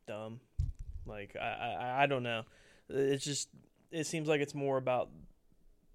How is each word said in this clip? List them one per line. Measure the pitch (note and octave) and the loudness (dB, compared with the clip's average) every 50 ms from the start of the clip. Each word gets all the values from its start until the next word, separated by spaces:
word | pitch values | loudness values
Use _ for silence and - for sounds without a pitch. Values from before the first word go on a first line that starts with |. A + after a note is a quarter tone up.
| _ | _
dumb. | - A2 G#2 A2 A2 A2+ B2 - _ _ - - - - - - - - - - | -8 -8 -8 -6 -8 -10 -12 -14 _ _ -2 -2 -2 -4 -6 -10 -10 -10 -10 -10
Like, | - A2 G#2 G2+ G2 - - | -8 -8 -8 -10 -10 -6 -4
I, | - A#2+ G#2+ - - A#2+ A2 E2+ | -4 -2 -2 -2 -4 -4 -2 -2
I, | A#2 B2 B2+ C3 C#3+ | -2 0 4 4 6
I | |
don't | C#3+ C#3 C3 B2 | 6 4 2 2
know. | A#2+ A#2 A2+ A2+ - - - - - - - - - | 0 0 -2 -4 -6 -12 -20 -20 -20 -20 -20 -12 -4
It's | - C3+ C#3 C3+ C#3 C3+ - | 0 2 4 4 4 2 2
just, | D3 C#3+ C3 - - - - - - _ _ _ _ | -2 -2 -4 -4 -6 -10 -18 -20 -20 _ _ _ _
it | - E3 D3+ | -4 -4 -2
seems | - - E3 D#3 D3+ | -2 -2 0 2 2
like | D#3+ D3 | 4 4
it's | C#3+ C#3+ - | 2 0 0
more | D3 C#3 C#3 C3+ C3 | -2 0 2 2 2
about | C3 B2+ B2+ B2 - - - D#2+ - - - - _ _ - _ - - - _ _ _ - | 2 2 2 2 2 -2 -6 -12 -18 -20 -20 -20 _ _ -20 _ -20 -20 -20 _ _ _ -20